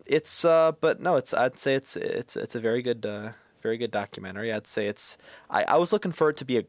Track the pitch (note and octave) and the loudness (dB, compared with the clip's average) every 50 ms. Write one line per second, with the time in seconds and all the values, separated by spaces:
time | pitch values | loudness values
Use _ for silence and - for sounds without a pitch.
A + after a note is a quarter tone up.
0 | - - C#3 D#3 - - - - - E3 E3 E3 D#3+ D#3+ D3+ - - D#3+ - - | -4 0 0 0 2 0 -2 2 4 6 6 6 6 4 2 2 2 0 0 2
1 | - F3+ E3+ C3 - - - - B2 B2+ - - - C#3 C3+ C3+ - - - - | 2 2 2 2 2 0 0 2 2 2 0 -2 0 0 0 0 0 -4 -6 -4
2 | - - - - B2+ - - - - - - A#2+ A2 A2+ A2+ B2+ B2 B2 A#2 A2+ | -4 -4 -4 -4 -6 -6 -6 -6 -6 -6 -6 -4 -2 0 0 0 0 -2 -4 -4
3 | A2 G#2+ G#2 G2+ G#2 A2 A2 - _ _ _ _ - A2+ A2+ A#2 A#2+ A2 - G#2 | -4 -8 -8 -8 -10 -12 -14 -16 _ _ _ _ -4 -4 -4 -2 -4 -4 -4 -4
4 | G2+ - - G#2+ F#2+ F#2 F#2 G2+ A2+ A2+ A2 G#2+ - - - A2+ G#2 G2+ G#2 - | -4 -6 -8 -12 -12 -10 -8 -6 -4 -4 -4 -4 -4 -6 -4 -4 -2 -2 -4 -6
5 | - - - - _ - - - - - - G2 - - - D#3+ F3 F3 G#3+ G#3 | -8 -12 -12 -14 _ -20 -20 -20 -10 -4 -2 0 2 2 4 2 2 2 2 0
6 | - F#3 D#3+ - D#3 D3+ D3+ - C#3 B2+ B2 A2+ G2 | 0 0 0 2 2 2 2 0 -2 0 0 0 0